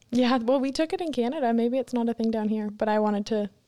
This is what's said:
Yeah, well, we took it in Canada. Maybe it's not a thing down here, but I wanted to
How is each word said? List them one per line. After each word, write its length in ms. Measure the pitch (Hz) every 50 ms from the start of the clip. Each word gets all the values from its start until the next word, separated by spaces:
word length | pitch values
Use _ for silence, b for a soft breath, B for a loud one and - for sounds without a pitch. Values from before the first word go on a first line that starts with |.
| _ _ -
Yeah, 260 | 240 254 240 254 269
well, 220 | 226 220 262 285
we 120 | 254 277 262
took 220 | - 320 320 -
it 80 | 370 359
in 100 | 320 277
Canada. 400 | - 233 240 277 330 277 233 233
Maybe 260 | 233 226 240 240 269
it's 140 | 254 - -
not 160 | 240 233 233
a 60 | 233
thing 160 | - 226 226
down 180 | 220 220 214 214
here, 220 | 220 214 214 214
but 180 | 208 214 220 214
I 100 | 214 214
wanted 280 | 214 214 208 202 208
to 240 | - 226 214 208 202 - _ _